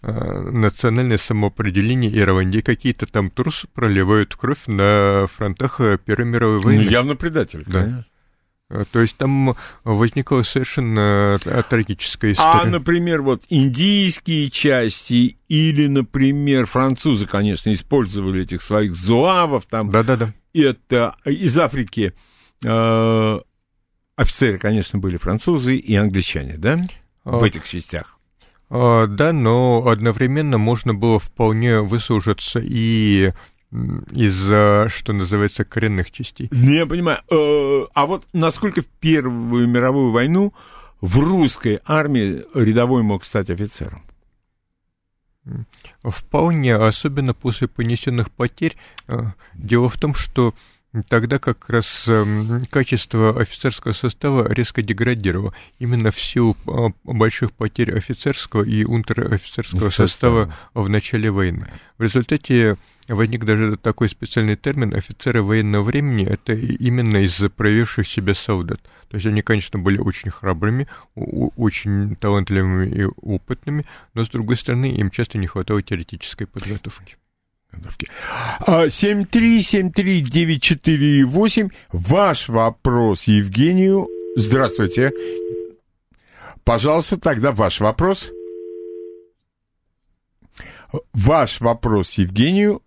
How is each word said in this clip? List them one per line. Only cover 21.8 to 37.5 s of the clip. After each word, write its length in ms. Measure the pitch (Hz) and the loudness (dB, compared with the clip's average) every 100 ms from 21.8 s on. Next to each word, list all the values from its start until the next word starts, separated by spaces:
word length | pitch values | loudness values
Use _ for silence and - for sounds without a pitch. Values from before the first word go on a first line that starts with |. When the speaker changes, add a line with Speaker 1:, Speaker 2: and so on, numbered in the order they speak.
| 113 - 98 - _ _ _ _ | -6 -2 -4 -4 _ _ _ _
Speaker 2:
э, 760 | 117 113 113 113 113 113 110 107 - _ _ _ _ _ _ - | -2 0 2 2 2 2 2 -2 -6 _ _ _ _ _ _ 0
офицеры, 420 | 127 - 127 95 | 0 2 0 2
конечно, 400 | 104 107 98 104 | 0 0 0 -4
были 180 | 95 87 | -2 -4
французы 580 | - 107 - 165 123 131 | -2 -2 0 0 0 -2
и 180 | - | 0
англичане, 640 | 104 104 95 90 - 67 76 | 2 2 0 -2 -6 -8 -4
да? 240 | 95 160 180 - _ _ | -2 0 -4 -10 _ _
Speaker 1:
А, 120 | - 120 | -6 0
Speaker 2:
В 40 | |
этих 240 | 107 80 - | 0 0 -10
частях. 500 | 90 - 82 - _ _ _ _ _ _ | -12 -10 -12 -12 _ _ _ _ _ _
Speaker 1:
а, 360 | 123 123 117 110 | 0 4 4 2
да, 260 | 101 151 | 2 0
но 540 | 160 113 120 127 120 123 | 2 2 4 4 2 2
одновременно 680 | 110 113 110 127 139 151 120 | 2 0 0 0 0 0 2
можно 340 | 107 117 117 | 2 0 -2
было 240 | 104 117 107 | 0 2 2
вполне 600 | - - 113 110 120 113 | 0 0 0 2 2 2
выслужиться 760 | 104 117 - 110 101 101 - 120 | 2 -2 0 0 0 -4 -4 -6
и, 680 | 113 123 113 113 107 98 95 - - _ _ | -4 -2 0 2 4 4 2 0 -14 _ _
м, 320 | 113 120 87 - | -8 -6 -6 -8
из, 360 | - 107 95 98 | 0 0 0 2
э, 360 | 104 104 104 110 | 4 4 4 2
что 240 | - - | -4 -6
называется, 520 | 101 90 104 104 - | -4 -2 0 0 -2
коренных 480 | 107 - 107 98 90 | -6 -2 -2 -2 -4
частей. 340 | - 123 - 123 | -8 -14 -10 -4
Speaker 2:
Не, 240 | 127 127 147 | 4 4 4
я 100 | 160 | 2
понимаю. 320 | 175 170 135 - | -2 -2 -2 0
Э, 580 | 165 147 | 2 4